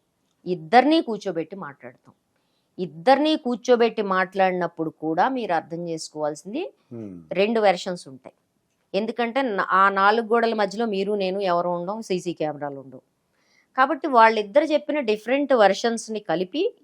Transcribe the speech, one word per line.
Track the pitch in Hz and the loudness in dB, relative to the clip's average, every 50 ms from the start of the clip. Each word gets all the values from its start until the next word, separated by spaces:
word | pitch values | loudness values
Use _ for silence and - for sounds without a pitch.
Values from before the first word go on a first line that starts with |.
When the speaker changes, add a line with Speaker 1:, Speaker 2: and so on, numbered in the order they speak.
| _ _ _ _ _ _ _ _ - 175 | _ _ _ _ _ _ _ _ -8 -6
Speaker 1:
ఇద్దరిని | 180 165 160 156 220 247 247 294 320 330 | -6 -6 0 4 6 6 6 6 4 2
కూర్చోబెట్టి | 330 247 220 208 - 196 165 170 156 - 202 | 0 -2 -6 -6 -6 -6 -6 -6 -8 -8 -12
మాట్లాడతాం. | 196 165 143 131 - 127 127 123 _ _ 123 _ _ _ _ _ _ _ _ _ _ _ _ _ - | -14 -14 -14 -16 -16 -20 -20 -20 _ _ -20 _ _ _ _ _ _ _ _ _ _ _ _ _ -10
ఇద్దరిని | 185 175 147 165 165 254 269 262 302 311 311 | -10 -10 -10 0 2 4 4 4 4 2 0
కూర్చోబెట్టి | 302 - 247 247 240 - - 247 220 240 226 226 226 | 0 -2 -4 -6 -2 2 2 4 4 4 2 0 -2
మాట్లాడినప్పుడు | 208 196 185 185 185 185 - 196 190 185 185 180 175 170 - - 160 160 | -2 0 0 0 0 0 0 0 2 2 2 0 -2 -4 -4 -6 -8 -8
కూడా | - _ 151 160 160 170 208 254 | -8 _ -6 -2 0 0 0 0
మీరు | 269 254 220 180 170 | 0 -4 -4 -2 -2
అర్థం | 160 156 151 165 165 175 170 | -4 -4 -6 -10 -8 -8 -6
చేసుకోవాల్సింది | 165 160 - - - 151 151 147 156 151 - 185 220 311 381 539 - _ _ _ 120 | -8 -8 -10 -12 -8 -6 -6 -6 -6 -8 -10 -10 -10 -8 -10 -10 -12 _ _ _ -14
Speaker 2:
Hmm. | 117 110 101 92 85 80 78 | -14 -12 -14 -14 -16 -16 -6
Speaker 1:
రెండు | - 180 202 214 233 226 | -2 -2 0 0 2 2
వెర్షన్స్ | 208 196 175 175 - 196 180 175 - | 4 2 2 2 -2 -8 -10 -10 -12
ఉంటాయి. | 147 135 127 - - - _ _ _ _ _ _ _ _ _ _ _ - | -16 -20 -20 -20 -20 -20 _ _ _ _ _ _ _ _ _ _ _ -4
ఎందుకంటే | 190 220 220 240 - 240 233 226 269 | -4 -4 -4 -4 -4 -4 -4 -2 -4
నా-, | 269 240 202 190 - - | -4 -2 -2 -4 -2 0
ఆ | 180 190 196 196 | 2 4 4 4
నాలుగు | 196 196 196 202 220 233 220 | 4 4 4 4 4 2 0
గోడల | 208 233 233 233 226 226 | 0 2 2 2 2 0
మధ్యలో | 214 208 190 185 220 240 | 0 -2 -2 -2 -4 -4
మీరు | 220 196 190 196 202 214 | -2 -2 -2 -2 -2 -2
నేను | 202 190 185 185 202 | -2 -2 -2 -2 -2
ఎవరు | 202 180 175 175 175 175 | 0 0 0 0 0 -2
ఉండం, | 175 175 175 180 214 226 | -4 -4 -6 -6 -8 -8
సీసీ | 220 - 185 180 - 175 160 | -6 -4 -4 -4 -4 -6 -6
కెమెరాలు | - 160 151 147 139 147 143 139 139 | -4 -4 -6 -6 -6 -10 -10 -10 -12
ఉండవు. | 135 135 127 131 - _ _ _ _ _ _ _ _ _ _ _ _ _ _ | -16 -18 -20 -20 -20 _ _ _ _ _ _ _ _ _ _ _ _ _ _
కాబట్టి | 262 269 269 320 269 - | 0 2 2 0 -2 -2
వాళ్ళిద్దరు | 311 262 233 220 226 226 220 208 202 202 294 320 | 4 6 8 8 8 6 2 -2 0 2 2 2
చెప్పిన | 294 311 294 294 - 285 302 | 4 0 -2 -2 -2 -4 -2
డిఫరెంట్ | 262 214 214 214 - 233 262 277 294 - 269 | 0 0 -2 -2 -2 -2 -2 0 2 2 4
వెర్షన్స్ని | 233 208 185 190 - - 233 233 220 - 220 220 214 | 6 6 6 4 2 0 -2 -2 -4 -6 -8 -10 -8
కలిపి | 214 - 160 175 185 180 - 294 392 466 - _ | -4 -4 -2 -2 -2 -4 -4 -4 -4 -4 -4 _